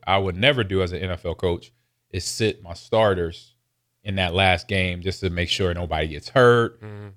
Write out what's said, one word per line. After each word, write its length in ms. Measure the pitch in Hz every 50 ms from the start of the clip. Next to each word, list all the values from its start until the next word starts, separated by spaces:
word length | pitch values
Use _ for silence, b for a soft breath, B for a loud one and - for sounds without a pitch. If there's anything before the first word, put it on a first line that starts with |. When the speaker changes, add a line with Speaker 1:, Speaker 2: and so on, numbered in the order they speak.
| -
Speaker 1:
I 100 | 92 95 98
would 180 | 98 95 85
never 280 | 90 110 139 147 123 107
do 180 | 92 95 95 92
as 100 | 87 90
an 80 | 73
N 100 | 92 92
F 160 | 87 82 -
L 80 | 85 80
coach, 360 | - - 90 87 87 - - _ _ _ _ _ _ _ _
is 140 | - 95 -
sit 380 | - - - 113 107 - - -
my 100 | 85 85
starters 840 | - - - 113 110 110 104 95 90 85 80 82 - - _ _ _ _ _ _ _ _ _ _ _ _
in 140 | 104 98
that 160 | 95 92 87 85
last 320 | 95 98 92 90 85 - -
game 340 | 101 95 92 90 90 87 87
just 180 | 95 90 -
to 80 | 98 92
make 180 | 87 87 87 -
sure 220 | - - 98 87 87
nobody 340 | 87 87 78 80 78 80 80
gets 220 | 73 73 - -
hurt. 500 | - 135 123 120 120 120 117 - - _
Speaker 2:
Mm-hmm. 280 | 107 107 104 104 104 101 98